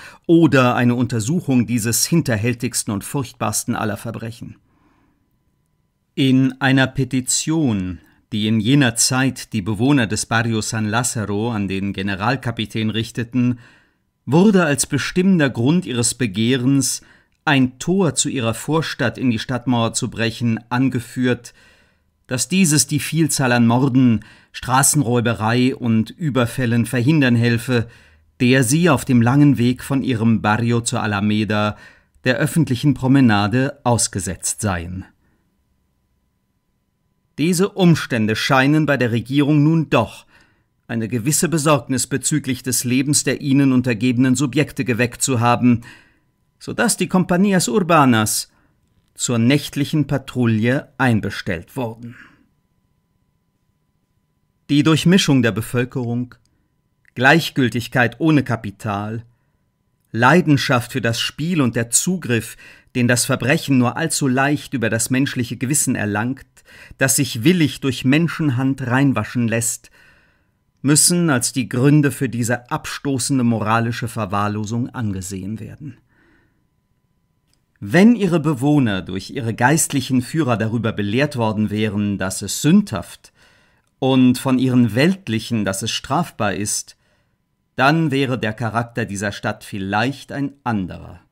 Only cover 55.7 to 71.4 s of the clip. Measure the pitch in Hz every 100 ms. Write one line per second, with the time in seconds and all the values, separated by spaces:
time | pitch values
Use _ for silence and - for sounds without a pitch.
55.7 | 123 127 135 117 120 123 - _ _ _
56.7 | _ _ _ _ - 127 160 - - 127
57.7 | 120 113 135 117 117 160 151 127 113 101
58.7 | - 110 101 107 117 120 _ _ _ _
59.7 | _ _ _ _ 113 120 165 170 143 -
60.7 | 127 117 135 117 117 - - 156 180 127
61.7 | 123 113 - - 185 147 117 107 - -
62.7 | - _ - 120 123 - 127 117 143 -
63.7 | 135 123 120 160 - 143 127 139 147 -
64.7 | 135 110 113 - 127 139 - 120 113 123
65.7 | 147 - 120 104 104 117 135 - _ _
66.7 | - - - 135 - 135 117 117 185 147
67.7 | - 139 123 131 143 165 - 156 123 131
68.7 | 135 123 127 143 107 107 127 117 113 117
69.7 | - - _ _ _ _ _ _ _ _
70.7 | _ 131 147 - 175 170 127